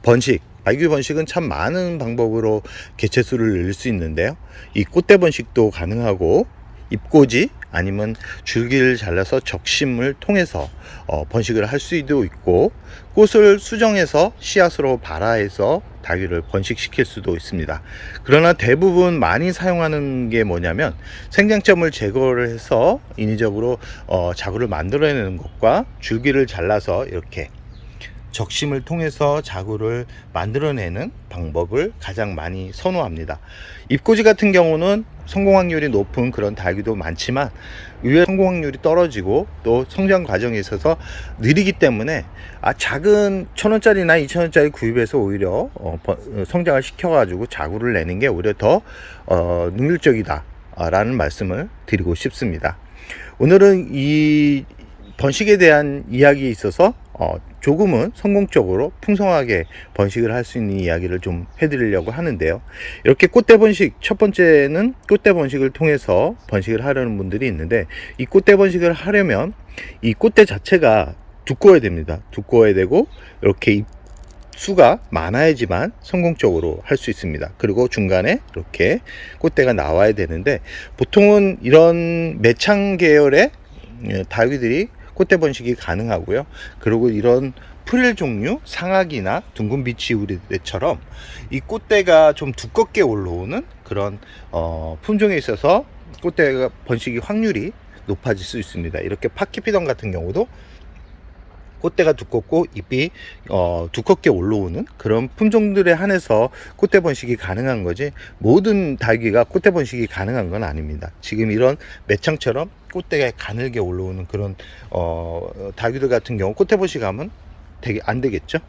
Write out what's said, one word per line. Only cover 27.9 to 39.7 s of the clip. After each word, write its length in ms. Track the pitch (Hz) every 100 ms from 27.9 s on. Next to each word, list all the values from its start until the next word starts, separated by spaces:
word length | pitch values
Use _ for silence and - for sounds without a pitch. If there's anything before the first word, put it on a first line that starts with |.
| - - - -
적심을 500 | - 107 - 147 139
통해서 560 | 127 170 160 - 147 147
자구를 640 | - 92 98 107 110 120 120 - -
만들어내는 800 | 80 98 127 151 135 87 92 196 - -
방법을 640 | 90 82 78 87 117 190 -
가장 360 | - 95 104
많이 360 | 82 82 95 95
선호합니다. 680 | - 185 180 120 80 78 80 - - - - -
잎꽂이 340 | 139 - 220
같은 280 | 220 208 208
경우는 520 | 185 165 160 180 208 220 -
성공 320 | - 196 196 190
확률이 320 | 180 160 147
높은 420 | 107 101 - 123
그런 240 | 120 104
다귀도 400 | 104 90 95 104
많지만, 540 | 104 80 85 - 131 139 - - - - -
의외로 240 | 120 156
성공 220 | 175 190 190
확률이 320 | 180 147 131
떨어지고 640 | 156 165 175 113 90 127 - -
또 220 | 113